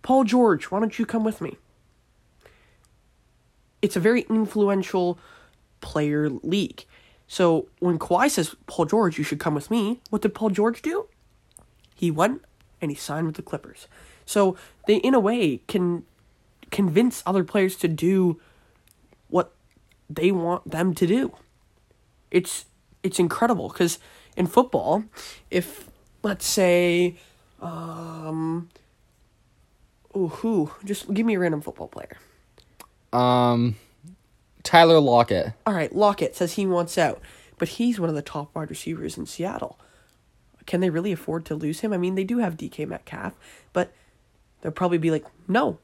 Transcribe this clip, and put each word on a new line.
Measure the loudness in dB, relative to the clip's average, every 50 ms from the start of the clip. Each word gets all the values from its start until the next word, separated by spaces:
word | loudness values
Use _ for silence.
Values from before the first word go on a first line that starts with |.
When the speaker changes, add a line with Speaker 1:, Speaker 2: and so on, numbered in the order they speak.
Speaker 1:
Paul | 0 4 4 4 4
George, | 4 4 4 4 4 4 2 -2 -6
why | -2 -2
don't | -2 -2 -2
you | -4 -6
come | -2 -2 -2 -2
with | -2 -2 -4
me?" | -10 -10 -10 -14 _ _ _ _ _ _ _ _ _ _ _ _ _ _ _ _ _ -20 _ _ _ _ _ _ _ _ _ _ _ _ _ _ _ _ _ _ _ _ _ _ _ _ _ _
It's | -4 -2 0
a | 2
very | 4 4 4 4 2 0
influential | 0 0 0 0 0 2 2 2 2 0 -2 -2 -2 0 0 0 -2 -6 -12 -20 -20 -20 -20 _ _ _ _ _ _ _
player | -18 -6 -2 -2 0 0 0 0 0 -2
league. | -2 -4 -4 -2 -2 0 -2 -4 -8 -16 -20 _ _ -20 _ _ _ _ _
So | _ -2 2 4 4 4 2 0 -4 _ _
when | -2 -2 0 -2
Kawhi | 0 0 2 2 2 2
says, | 2 0 -2 -4 -6 _ _
"Paul | -10 -2 -2 0
George, | 2 2 2 2 2 0
you | -2 -4
should | -4 -4 -4
come | -2 -2 -2
with | -2 -2 -2
me," | -2 0 0 -2 -4 -6 _ -6
what | -6 -2
did | -2 -2 -2
Paul | 0 -2 -2
George | 2 2 0 0 0 -2
do? | -6 -4 -4 -4 -6 -8 _ _ _ _ _ _ _ _ _ -20 -20 _ _ _ _ _ _
He | -4 -2 -2
went | 2 2 2 0 0 -4 -12 _ _ _ _ _ _ _
and | -6 -6
he | -6
signed | -8 -8 -8 -6 -4 -4
with | -4 -6
the | -8
Clippers. | -10 -10 -10 -10 -10 -14 -20 -20 -20 _ _ -20 -20 -20 -20 _ _
So | -2 2 4 4 4 2 -2 -14 -20 _ _ 2
they, | 2 2
in | 4 4 4 4
a | 4
way, | 4 2 2 2 0 0 0 -4 _
can | -4 -2 0 0 0 -2 -4 -8 _ _ _ _ _ _ _ _ _ _ _ -16 -8
convince | -2 0 0 2 4 4 4 2 0 -2 -4
other | 0 0 0 0
players | 2 2 2 2 2 0
to | -2 -2
do | -2 -2 0 2 2 4 4 4 2 0 -2 _ _ _ _ _ _ _ _ _ _ _ _ _ _ _ _ _ _
what | 0 0 0 -2 _ _ _ _ _ _ _ _ _ _ _ _
they | -6 0 2 2
want | 2 2 0 -2 -2 -4 _ -8
them | -4 0 0 0 2
to | 2 2
do. | 2 2 2 0 -2 -6 -12 -20 _ _ _ _ _ _ _ _ _ _ _ _ _ _ _ _ _
It's, | 0 0 0 0 -10 -12 -12 _ _ _ _ _ -20 _ -6
it's | -4 0 0
incredible, | 0 0 2 0 2 2 2 0 -2 -8
'cause | -2 0 0 0 0 -6 -12 -20 -20 -20 -20 _ _
in | -4 -4
football, | 2 4 2 2 4 0 -2 0 0 0 0 -2 -6 _ -20 -20 -18 -20 -20 _ -4
if, | -4 -4 -4 -4 -14 -18 -20 -20 _ _ _ _ _ _ -6
let's | -6 -6 -4 -4
say, | -2 0 2 4 4 4 4 4 2 2 2 2 0 -2 -8 -20 _ _ _ _ _ _ _
um, | -14 -12 -12 -10 -12 -12 -14 -14 -14 -14 -14 -12 -10 -8 -6 -4 -4 -2 -4 -4 -6 -10 _ -20 _ _ _ _ _ _ _ _ _ _ _ _ _ _ _ _ _ _ _ _ _ _ _ _ _ _ -4
oh, | -2 -2 -2
who? | -4 -4 -4 0 0 0 0 -2 -6 -14 -8
Just | -8 -8 -8 -6 -4 -2
give | 0 0
me | 2 2
a | 2
random | 2 0 0 -2
football | -6 -10 -12 -12 -16
player. | -14 -14 -16 -16 -16 -20 -20 -20 _ _ _ _ _ _ _ _ _ _ _ -20 _ _ _ _ _
Speaker 2:
Um, | 0 2 4 4 6 4 4 4 4 4 2 0 -2 -4 -12 _ _ _ -20 -20 -20 _ _ _ _ _ _ _ _ _ -4
Tyler | 6 8 8 10 10 8 6
Lockett. | 6 6 6 4 4 4 2 -2 -2 -4 -8 _ _
Speaker 1:
All | -2 -2
right, | -2 -2 -2 0
Lockett | 2 2 2 2 2 -4 -4 -2
says | -2 -4 -2 -2
he | -2 -2
wants | 0 0 0 -2 -2 0
out, | 0 0 0 0 -6 -14 -20 -20 -20 -20 -20 _
but | _ -6 -6
he's | -2 -2 0 0 0 0
one | -2 -2
of | -2
the | -4
top | -8 -8 -10 -10 -10 -8 _
wide | -10 -10 -10
receivers | -12 -12 -10 -10 -8 -8 -8 -10 -8
in | -10 -12
Seattle. | -12 -8 -8 -8 -6 -6 -8 -10 -10 -12 _ _ _ _ _ _ _ _ _ _ _ _ _ _ _ _ _ -8
Can | -4 -2 0
they | 0 0
really | 0 -2 -2 -2 -4
afford | -4 -6 -6 -6 -6 -6
to | -8 -8
lose | -6 -4 -6 -6 -4
him? | -4 -4 -2
I |
mean, | -2 -2 -2 -2
they | -2 -2
do | -2 -2 -2
have | -2 -2 -4
D | -6 -12
K | -12 -10 -10 -10
Metcalf, | -8 -10 -12 _ -14 -14 -10 -10 -10 -12 _ -20 -20 -20 -20 _ _
but | _ -4 -4 -4 _ _ _ _ _ _ _ _ _ _ _ _ _ _
they'll | -10 -10 -6
probably | -2 -2 0 0
be | 0 0 0
like, | -2 -2 -4 -10 _ _ _
"No." | -2 0 0 0 0 -4 -6